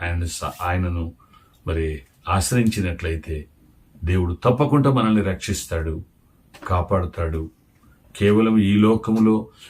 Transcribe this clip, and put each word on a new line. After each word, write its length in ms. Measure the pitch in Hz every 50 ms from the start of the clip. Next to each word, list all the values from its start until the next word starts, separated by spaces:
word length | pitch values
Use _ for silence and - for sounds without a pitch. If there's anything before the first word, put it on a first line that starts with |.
ఆయనను 240 | 87 85 85 85 87
స-, 360 | 80 - - 82 76 - -
ఆయనను 520 | 87 87 90 92 90 87 87 82 82 82 - _ _ _ _ - _ _ _ _ -
మరి 340 | 87 82 80 80 78 76 71 - _ _ _ - 82
ఆశ్రయించినట్లయితే 1160 | 92 95 - - 127 123 113 110 110 104 92 87 80 - - 82 82 78 - - 78 76 73 _ _ _ _ _ _ _ _ _ - - -
దేవుడు 340 | 85 92 92 90 87 85 - -
తప్పకుండా 480 | 123 123 127 147 135 147 143 131 139
మనల్ని 300 | 127 123 110 110 110 107
రక్షిస్తాడు, 840 | 90 95 92 - - - 101 - - - 85 80 80 82 80 85 92 _ _ _ _ _ _ _ _ _ - - -
కాపాడుతాడు. 840 | - 92 90 85 - 101 90 87 78 - - 85 80 80 80 80 - _ _ _ _ _ _ _ - _ _ _ _ -
కేవలం 420 | - 101 101 104 110 113 110 110
ఈ 160 | 107 98 98 104
లోకములో 760 | 104 104 110 113 110 - 110 110 110 110 110 110 107 110 - _ - -